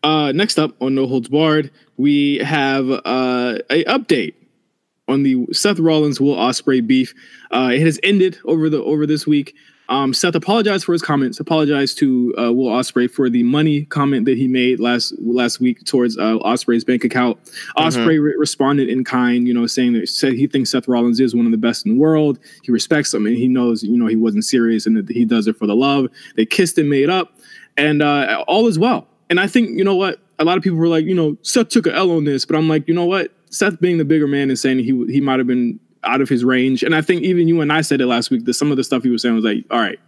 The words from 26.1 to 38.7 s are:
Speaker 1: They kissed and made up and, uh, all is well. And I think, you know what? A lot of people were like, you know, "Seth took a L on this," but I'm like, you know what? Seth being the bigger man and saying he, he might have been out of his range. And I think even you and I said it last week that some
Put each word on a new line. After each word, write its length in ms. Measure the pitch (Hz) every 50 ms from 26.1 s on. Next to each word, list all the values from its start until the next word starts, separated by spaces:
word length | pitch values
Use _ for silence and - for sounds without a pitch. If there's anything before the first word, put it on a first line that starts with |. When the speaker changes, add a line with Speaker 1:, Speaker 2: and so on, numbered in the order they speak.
| _ - - - -
Speaker 1:
They 100 | - 220
kissed 320 | 220 - - 190 165 - -
and 100 | 156 143
made 220 | 143 135 139 151
up 260 | 185 185 175 - _ _ _ - - - - _ _
and, 240 | - 143 151 151 147
uh, 440 | 147 147 143 143 135 - 107 - - -
all 180 | - 208 220
is 120 | 233 190 156
well. 280 | 185 233 226 - - _ _ _ _ _
And 100 | 175 175
I 80 | 190
think, 240 | 202 - 247 233 190
you 140 | 170 170 190
know 100 | 190 196
what? 260 | 180 196 185 175 - _ _ _ _
A 40 | 156
lot 120 | 165 180
of 60 | 185 165
people 140 | 190 175 160
were 100 | 165 170
like, 160 | 170 160 156
you 100 | 160 190
know, 220 | 175 165 151 147 - _
"Seth 260 | - - 247 226 226
took 180 | - 233 -
a 80 | 165 -
L 160 | 160 185 180
on 140 | 170 165 151
this," 200 | 147 139 131 -
but 120 | - 160
I'm 120 | 156 160 160
like, 200 | 156 156 147 -
you 60 | 165
know 100 | 175 175
what? 280 | 175 185 190 170 - _ _ _ _
Seth 300 | - - 208 196 185 165
being 180 | 175 180 175 165
the 60 | 156
bigger 220 | 139 160 156 151
man 220 | 139 143 139 139 135
and 100 | 131 123
saying 220 | - 135 131 131
he, 260 | 120 120 135 123 117 113
he 120 | 123 143
might 180 | 143 139 131 127
have 80 | 123
been 320 | 120 127 127 123 117 - - _ _ _ _ -
out 180 | 98 120 135
of 80 | 139 123
his 140 | 139 120 120
range. 380 | 127 127 127 127 131 131 120 -
And 140 | - 165
I 40 | 156
think 220 | 156 - 185 175 175
even 240 | 190 185 175 170
you 140 | 160 170 165
and 120 | 156 147 151
I 100 | 160 160
said 180 | - 147 135
it 60 | 131
last 260 | 123 123 117 117 - 135
week 120 | 120 117
that 80 | 120 120
some 180 | - 147 147